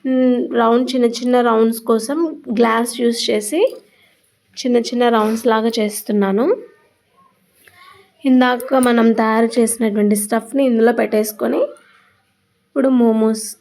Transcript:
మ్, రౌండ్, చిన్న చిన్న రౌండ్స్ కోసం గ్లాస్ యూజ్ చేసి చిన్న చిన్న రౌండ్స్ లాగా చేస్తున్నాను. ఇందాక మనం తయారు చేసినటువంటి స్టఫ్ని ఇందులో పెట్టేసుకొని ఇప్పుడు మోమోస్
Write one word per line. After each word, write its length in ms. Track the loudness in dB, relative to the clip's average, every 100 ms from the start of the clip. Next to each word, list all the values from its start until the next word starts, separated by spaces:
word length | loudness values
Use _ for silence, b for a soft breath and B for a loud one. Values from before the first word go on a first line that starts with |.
| -2
మ్, 360 | 2 2 2 -2 0
రౌండ్, 260 | 2 2 0
చిన్న 160 | 0 -2 -2
చిన్న 180 | 0 2 2
రౌండ్స్ 320 | 2 0 -2 -2
కోసం 280 | -2 -2 -4 -4 -6 -8 0
గ్లాస్ 340 | 0 0 -4 -2
యూజ్ 220 | -2 -2 -4
చేసి 300 | -4 -2 0 0 -2 b b b b b _ _ -6
చిన్న 180 | 0 0 0
చిన్న 140 | 0 2 2
రౌండ్స్ 280 | 0 0 0
లాగా 200 | 0 0 -2
చేస్తున్నాను. 640 | -4 -6 -4 0 0 0 0 -2 -6 _ _ _ _ _ _ _ _ _ B B B B B _ 2
ఇందాక 500 | 4 4 0 0 2 2
మనం 200 | 4 2 2
తయారు 300 | 0 0 0 0
చేసినటువంటి 580 | -2 0 -2 0 0 0
స్టఫ్ని 400 | -2 -4 -4 -2 0
ఇందులో 240 | 2 2 2
పెట్టేసుకొని 600 | 0 -2 -2 -6 -4 -2 -4 -6 b b b b b _ _ _
ఇప్పుడు 260 | _ -2 0 2
మోమోస్ 440 | 2 2 0 -2 -8 -16